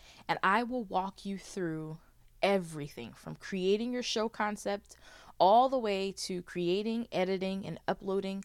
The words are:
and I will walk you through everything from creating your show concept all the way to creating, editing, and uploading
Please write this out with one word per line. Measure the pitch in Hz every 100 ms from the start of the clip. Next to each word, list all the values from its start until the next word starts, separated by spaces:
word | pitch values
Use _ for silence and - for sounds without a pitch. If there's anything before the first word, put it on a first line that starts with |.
| - - -
and | 165
I | 185 208
will | 240 254
walk | 202 185 190 - 196
you | 196
through | - - 175 160 156 160 - _ - -
everything | 185 196 170 156 147 - -
from | - - 156
creating | - 196 180 208 233
your | 247
show | 240 233 220
concept | - 208 208 - 202 - - - - - -
all | 180 226 262
the | 262
way | 220 196 196
to | 185 - 180
creating, | 175 175 175 190 214 226 233
editing, | - 185 190 190 190 196
and | 165 -
uploading | 185 190 190 196 196